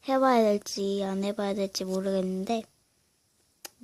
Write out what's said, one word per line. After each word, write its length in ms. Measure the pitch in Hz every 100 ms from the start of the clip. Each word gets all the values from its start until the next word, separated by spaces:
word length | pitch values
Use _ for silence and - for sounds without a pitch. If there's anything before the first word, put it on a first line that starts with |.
| -
해봐야 360 | 269 262 247
될지 600 | 220 208 - - 196 196
안 200 | 196 190
해봐야 320 | 196 208 202 202
될지 280 | 196 -
모르겠는데 800 | 190 185 190 190 185 185 196 226 220 _ _ _ _ _ _ _ _ _ - _